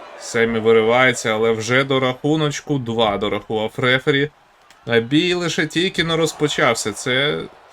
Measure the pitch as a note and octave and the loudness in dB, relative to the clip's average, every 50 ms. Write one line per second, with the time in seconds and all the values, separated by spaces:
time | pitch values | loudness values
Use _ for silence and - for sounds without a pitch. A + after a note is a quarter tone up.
0 | - - - - - - - A#2 A#2 A2+ A#2 A2+ G#2+ A2+ A2+ A2+ A2 A2+ A#2 B2+ | -20 -20 -18 -16 -12 -4 0 2 2 2 2 2 4 4 6 6 6 4 4 4
1 | C3 C3 B2 - - A#2+ A2 G#2+ A2+ A2+ A2+ A2 A2 G#2+ B2 C3 C#3 C3+ C#3 C3 | 4 4 2 0 -2 -2 0 2 2 2 0 0 0 0 2 2 2 2 0 0
2 | C3 B2+ B2+ - - D3 D3+ D#3+ D#3 D3 C#3+ - - - D3 C#3 B2 A2+ A2+ A2+ | 0 0 -2 -2 -2 -2 0 0 0 -2 -4 -6 -6 -4 -4 -4 -4 -4 0 0
3 | A#2 G#2+ G2+ G2+ G#2+ G#2 G2 G#2 - - A2+ G#2+ G#2+ G#2+ - - B2+ B2+ B2+ C3 | 2 2 2 0 -2 -2 -4 -4 -4 -4 -4 -4 -4 -4 -4 -2 0 0 0 2
4 | - D#3 C#3 C#3 C#3+ D3 - _ _ _ _ _ _ _ - _ _ - A#2 A#2 | 0 0 0 0 -2 -4 -6 _ _ _ _ _ _ _ -20 _ _ 0 0 0
5 | A#2 A#2 C#3 D3+ F3 F3+ F3 F3+ F3 E3 - - E3+ D3 - D#3+ F3 F#3+ F3+ - | 2 2 0 0 2 2 0 0 -2 -2 -2 -2 -4 -2 -2 -2 -2 -2 -2 -2
6 | E3+ E3 E3 D#3+ E3 D3+ - - D3+ D3 - - D#3 C3 A2+ - - A2 G2+ - | -2 -2 0 -2 -2 -2 -2 -2 -4 -2 0 0 2 2 2 0 -2 -6 -8 -6
7 | - C3 B2 C3 C#3 D3 D#3 E3 - - - - - - | -4 -2 -2 0 0 -2 -2 -4 -8 -12 -16 -20 -20 -20